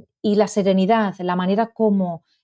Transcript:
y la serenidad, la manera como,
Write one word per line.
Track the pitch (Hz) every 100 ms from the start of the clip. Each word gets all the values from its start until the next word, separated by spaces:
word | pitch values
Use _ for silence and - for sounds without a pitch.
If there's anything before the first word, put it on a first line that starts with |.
| - _
y | 214 202
la | 196
serenidad, | - 190 190 190 226 202 185
la | 180 180
manera | 185 202 226
como, | - 220 202 180 165 - _